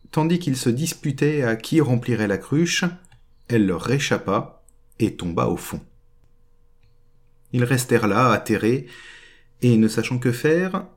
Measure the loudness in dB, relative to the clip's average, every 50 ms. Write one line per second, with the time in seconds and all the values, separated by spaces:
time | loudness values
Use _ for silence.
0 | -20 -6 -2 0 2 2 0 0 0 -2 -4 -2 0 -2 0 0 -2 -4 -6 -6
1 | -6 -6 -2 0 0 0 0 0 0 -2 -2 -4 -4 0 0 2 2 2 0 0
2 | 0 -2 -2 0 0 0 -2 -2 -2 -2 0 0 0 0 0 -2 -2 -2 -4 -8
3 | -16 _ -20 _ -20 _ _ _ _ -2 2 2 2 2 0 -2 -2 -2 -2 -2
4 | 0 -2 -2 -2 0 -2 -2 -2 -2 -6 -12 -20 _ -20 _ _ _ _ _ -2
5 | -2 -2 -2 -4 -6 -4 -2 0 0 0 -2 -4 -6 -10 -12 -12 -12 -16 _ _
6 | _ _ _ _ -20 _ _ _ _ _ _ _ _ _ _ _ _ _ _ _
7 | _ _ _ _ _ _ _ _ _ _ 0 0 2 2 2 0 2 2 2 2
8 | 4 2 2 2 4 4 2 2 0 0 0 0 2 0 0 0 -4 -10 -18 -20
9 | -20 -20 -20 -20 -20 -20 -20 _ _ _ _ _ 2 4 6 6 4 4 2 -2
10 | -4 -2 -4 -2 0 -2 -2 0 0 2 2 2 0 -2 -4 -6 -8 -10 -18